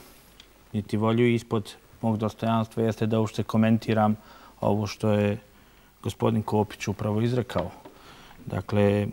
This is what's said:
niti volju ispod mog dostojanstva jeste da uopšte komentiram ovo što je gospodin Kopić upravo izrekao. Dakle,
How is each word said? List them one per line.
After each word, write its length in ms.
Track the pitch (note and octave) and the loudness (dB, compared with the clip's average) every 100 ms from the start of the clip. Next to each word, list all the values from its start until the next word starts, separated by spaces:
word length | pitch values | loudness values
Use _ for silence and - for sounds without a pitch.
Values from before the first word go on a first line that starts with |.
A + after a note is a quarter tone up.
| - - - - - - - | -20 -20 -20 -20 -20 -20 -8
niti 240 | G#2+ G2 G#2+ | -8 -4 -2
volju 300 | A2 A2+ A#2+ | 0 2 2
ispod 420 | A#2 - A2+ - - - - | 2 0 -4 -4 -14 -20 -6
mog 160 | A#2 G#2+ | -2 0
dostojanstva 680 | A2 - A2+ A2+ A2 - | -2 -2 -2 0 -2 -2
jeste 220 | A2+ - G#2+ | -2 0 0
da 140 | A2 | 0
uopšte 240 | A2 - | 0 -4
komentiram 720 | - A2 A2 A2+ - A2 G#2+ G#2+ - - - - | -2 2 2 2 2 2 2 0 -8 -20 -20 -4
ovo 260 | A2 G#2 G#2+ | 0 0 -2
što 220 | - A2 | -2 0
je 260 | G#2 G#2 G#2+ - - - - - _ | 2 2 -2 -8 -20 -20 -20 -20 _
gospodin 380 | - - A#2 A2 | -8 -2 0 0
Kopić 460 | - G#2+ G2+ - - | 0 0 0 -4 -8
upravo 340 | G2 G#2+ G#2+ | -4 -2 0
izrekao. 480 | A#2+ B2+ - F#2 F2 - - - - - - - - | 0 -2 -2 -4 -6 -10 -20 -20 -20 -20 -20 -18 -8
Dakle, 640 | - - G#2 G2+ G#2 G#2 | -8 -2 2 4 2 -2